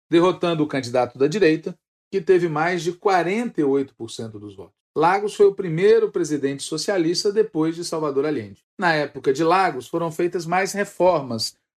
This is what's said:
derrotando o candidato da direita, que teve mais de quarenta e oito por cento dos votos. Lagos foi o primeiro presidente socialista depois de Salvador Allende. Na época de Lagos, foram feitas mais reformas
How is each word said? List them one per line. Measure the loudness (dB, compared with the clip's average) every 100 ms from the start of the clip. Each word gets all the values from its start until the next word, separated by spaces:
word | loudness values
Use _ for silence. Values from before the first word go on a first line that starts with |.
| _
derrotando | 2 4 2 -2 0
o | -2
candidato | -4 -2 0 -2 0
da | 0
direita, | 4 2 2 -2 -12 _ _ _
que | -4
teve | 2 4 2
mais | 0 -2 -2
de | -4
quarenta | -4 0 2 0 -2 -4 -2
e |
oito | 0 0 -2 -8
por | -14
cento | -12 -12 -14
dos | -16 -18
votos. | -20 _ _
Lagos | 0 2 2 -2 4
foi | 4
o | 4
primeiro | -2 2 4 4 4
presidente | -2 -2 -2 -2 -4
socialista | -8 -6 -2 0 0 0 0
depois | 0 0 0 -2 -4
de | -6
Salvador | -4 -2 -2 -2
Allende. | -4 -8 -16 _ -4
Na | 0
época | 0 -2 -2 -2
de | 2
Lagos, | 2 4 2 -2 -6
foram | -4 -4
feitas | -2 -2 -2 -2
mais | -2 -2
reformas | -4 -6 2 2 2 -2 -6 -6 -8 _